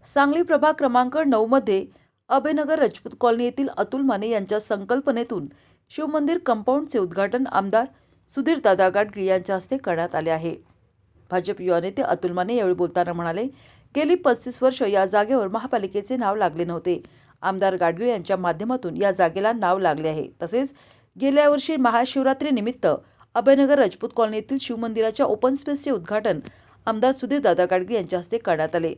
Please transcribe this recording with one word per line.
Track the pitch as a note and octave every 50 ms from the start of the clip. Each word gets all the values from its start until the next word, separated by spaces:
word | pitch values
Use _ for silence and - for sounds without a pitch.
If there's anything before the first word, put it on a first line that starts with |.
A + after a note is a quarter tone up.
| _ - -
सांगली | C#4+ C#4 C#4+ D4 E4
प्रभाग | F4 F4 E4 C#4+ - D4+ D#4
क्रमांक | D#4 D4 C4+ A#3+ B3 B3+ B3 B3+ D4+
नऊ | D#4+ C#4+ B3 G#3+ A3
मध्ये | A3+ B3 C4+ C4+ - G3 F#3+ F#3+ - - _ _ _ _ _ _ _
अभयनगर | A#3 C4+ A#3+ D4+ D#4 D4 D4+ C4+ D#4 D#4+
रजपूत | C#4+ A3 G#3+ - _ - - -
कॉलनी | - A#3+ A#3 A#3 A#3+
येथील | A#3+ A#3+ - C#4 C4+ - -
अतुल | G#3 - - C4+
माने | C#4 C4+ A#3 G3 G#3 A3+
यांच्या | A#3 G#3+ G3 F#3+ G#3+ G#3+
संकल्पनेतून | G#3 - A3 G3+ G3 F#3+ A#3+ C4+ C4+ D4 B3+ A#3 A#3+ - A#3 F3+ D3 C#3 - _ _ _ _ _ _ _
शिवमंदिर | - - D4+ D4+ D4+ D#4 D4 D4 E4 F4+
कंपाऊंडचे | - - A#3 G#3+ G#3 - B3+ C#4+ D#4 D4+ - A#3+
उद्घाटन | F#3+ F3+ E3+ G3 G3 G3+ G3+ B3 C4+ B3+
आमदार | - A#3 G3 G3 F#3+ A3 A#3+ C4+ _ _ _ _ _ _ _ -
सुधीरदादा | - C#4 C4 C#4+ E4 D4 - G#3+ F#3+ F#3 F#3+ F#3
गाडगीळ | F#3 G3+ G#3+ G#3+ G3+ G3+ F#3+
यांच्या | F#3+ F#3 F#3+ F#3 - G3
हस्ते | F#3 F#3+ - C4 C4+
करण्यात | - - F3 E3 E3 F3 -
आले | D#3 D#3+ E3
आहे. | D#3+ D#3+ E3 E3+ - - - _ _ _ _ _ _ _ _ _ _ _ _ _
भाजप | - F#3 F3+ F#3+ G3+ G3
युवा | F3+ F3+ F3 E3+
नेते | E3+ F#3+ G3 C#4
अतुल | C4+ - C3+ - - F3+
माने | F3 F3+ F3+ F#3+ A#3+
यावेळी | B3 G#3 F#3 F3+
बोलताना | F3 F3+ E3 - F3+ F3 F3 F3
म्हणाले, | F3 E3+ E3+ E3 F#3 A3+ C4+ - _ - - - _ _ _ _
"गेली | - D#4 D4 F4
पस्तीस | F4+ - C#4+ A#3+ A#3 - B3+ B3 - B3+
वर्ष | C4 B3+ -
या | B3+ G3+ G3+ G3 F#3+
जागेवर | F#3+ F#3+ G#3 G#3 G#3+ C4 C4 G#3 F#3+
महापालिकेचे | G3 A3+ A3 C4 - A3+ G3 F#3 - G#3 G3 - B3+ B3
नाव | A#3+ G3 G3
लागले | G#3+ G#3 F3 D3+ D#3+ F3
नव्हते. | E3+ E3+ E3 E3+ F3+ F3 - - - _ _ _ _ _ _
आमदार | - F3+ F#3+ F#3+ G3 F#3+ F#3+
गाडगीळ | F3+ F3+ E3+ E3 E3+ A3 B3
यांच्या | A#3 G3+ E3 - G3 F#3
माध्यमातून | F3+ F3 E3 D#3 G3+ A3+ B3+ B3+ - F3+ D#3+ E3
या | G3 G3+
जागेला | F#3 F#3+ F#3 E3 D#3+ F#3+ G3 G#3+ A#3
नाव | A#3 G#3 F3 F3+ F#3+
लागले | F#3+ E3+ D3+ D3 D#3 D#3
आहे. | D#3 D#3 C#3+ - - _ E3+
तसेच | E3 G3 A#3+ C#4 C4+ - _ - _ _ _ _ _ _ F#3
गेल्या | B3+ C#4 C#4 C#4+ D4 D4
वर्षी | D4 D4 - - D#4+
महाशिवरात्रीनिमित्त | D4 C4 A#3+ A3 A#3 B3 B3+ - C#4 C4 C4 C4+ C4+ C#4+ D4+ C#4 A#3 G3+ A3+ B3 - - F3 D3 - - _ _ _ - _ _
अभयनगर | A#3+ G#3+ C4+ C4+ C4+ C#4 C4 D4 C#4+
रजपूत | C4 G3 F3+ - - A#3+ -
कॉलनी | - A3+ G#3+ G#3+ G#3+
येथील | G#3+ A3 C4+ C4+
शिवमंदिराच्या | - - B3 A3+ A#3 A3+ A3 A3+ A3 A3 A3 - C#4
ओपन | - - G#3+ - B3+ C4+
स्पेसचे | C#4 - - D4 C#4 - D4
उद्घाटन | C4 G3+ E3 - G#3 G#3+ G#3 A3+ F3+ D3+ - - - - _ _ _ _ _
आमदार | - A3+ A3 A3 B3+
सुधीरदादा | C4+ C4 - A3+ C4+ D4 C#4+ G3+ E3+ E3 F3+
गाडगीळ | F3 F#3 F#3 F#3 F#3 A#3+
यांच्या | G#3+ F#3 D#3+ F3+ F3+
हस्ते | F3 F3 - A3+
करण्यात | A3+ - E3+ D3+ D#3 D#3 -
आले. | F3 E3 E3 -